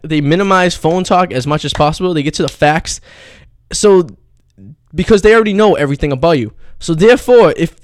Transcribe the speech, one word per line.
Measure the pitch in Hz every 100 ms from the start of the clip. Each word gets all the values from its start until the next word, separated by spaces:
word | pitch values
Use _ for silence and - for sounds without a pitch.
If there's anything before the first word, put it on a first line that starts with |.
they | 156 156
minimize | 143 170 196 190 180
phone | - 160 180
talk | 185 180 180
as | 175 151
much | 151
as | 143
possible. | - 151 156 185
They | 165
get | 143
to | -
the | 151
facts. | - 147 160 - - - - - - - _ -
So, | - 208 190 160 - _ _ _ _ 98 - _
because | 151 185 214
they | 208
already | 226 214
know | 196 214
everything | 147 143 143 151
about | 135 165 156
you. | 110 - - -
So | -
therefore, | 160 214 247 - 247 185 -
if | 165 -